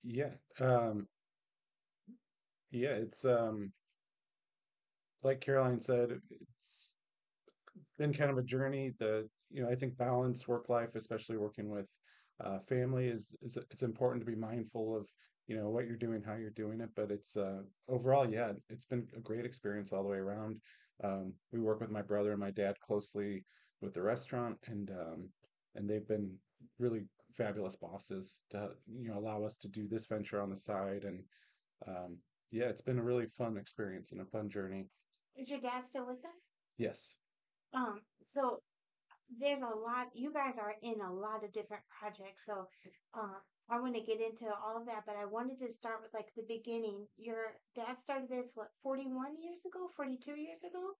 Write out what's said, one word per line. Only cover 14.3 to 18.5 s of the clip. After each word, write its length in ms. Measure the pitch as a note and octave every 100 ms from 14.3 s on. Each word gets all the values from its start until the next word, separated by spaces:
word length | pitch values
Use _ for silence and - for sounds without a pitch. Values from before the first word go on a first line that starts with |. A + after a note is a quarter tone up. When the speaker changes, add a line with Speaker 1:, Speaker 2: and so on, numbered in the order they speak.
Speaker 1:
be 60 | A2+
mindful 580 | A2 A#2+ A2 A#2 A2 A2
of, 120 | G#2 _ - _ -
you 100 | A2
know, 140 | G#2
what 160 | A2+ A#2
you're 100 | A2+
doing, 260 | A#2 A2+
how 120 | G#2
you're 160 | A2 A2
doing 300 | G#2+ G#2+ A2
it. 100 | A2+
But 160 | A2 G#2+
it's, 260 | G#2 - -
uh, 240 | G2 G2 G2 _ -
overall, 400 | B2+ A#2+ C3+ B2+
yeah, 240 | A2 A#2